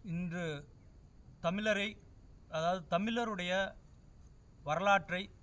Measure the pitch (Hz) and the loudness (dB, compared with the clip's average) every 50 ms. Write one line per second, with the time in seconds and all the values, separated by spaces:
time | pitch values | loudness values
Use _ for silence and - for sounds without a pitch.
0 | - 208 165 170 180 175 165 180 175 160 151 143 143 - - - - - - - | -8 -6 -6 -4 -4 -4 -4 -4 -4 -6 -6 -8 -10 -16 -20 -20 -20 -20 -20 -20
1 | - - - - - - - - - 165 180 202 214 220 208 196 202 220 208 - | -20 -20 -20 -20 -20 -20 -20 -2 -2 0 0 2 2 2 2 2 0 -2 -4 -10
2 | - - - - - - - - - - - 160 160 170 180 190 165 - 180 170 | -18 -20 -20 -20 -20 -20 -20 -20 -18 -6 -4 0 2 2 0 0 -2 0 0 2
3 | 202 226 226 233 233 226 214 180 180 180 180 190 196 190 - - - - - - | 2 2 0 0 0 0 -2 -2 -2 0 2 2 0 0 -4 -12 -20 -20 -20 -20
4 | - - - - - - - - - - - - - 143 151 165 190 202 202 190 | -20 -20 -20 -20 -20 -20 -20 -20 -20 -20 -20 -12 -4 -2 -2 2 4 6 6 4
5 | 156 - 170 180 202 - - - | 4 0 -4 -4 -4 -8 -14 -20